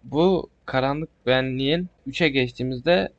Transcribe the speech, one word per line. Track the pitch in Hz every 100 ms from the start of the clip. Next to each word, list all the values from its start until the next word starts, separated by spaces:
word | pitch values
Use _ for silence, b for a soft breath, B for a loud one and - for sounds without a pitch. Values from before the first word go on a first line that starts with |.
bu | - 143 180 185 - _ -
karanlık | 131 131 147 160 _ 120
benliğin | 131 131 131 135 165 180 _ -
üçe | - 165
geçtiğimizde | 135 123 - 127 127 151 180 190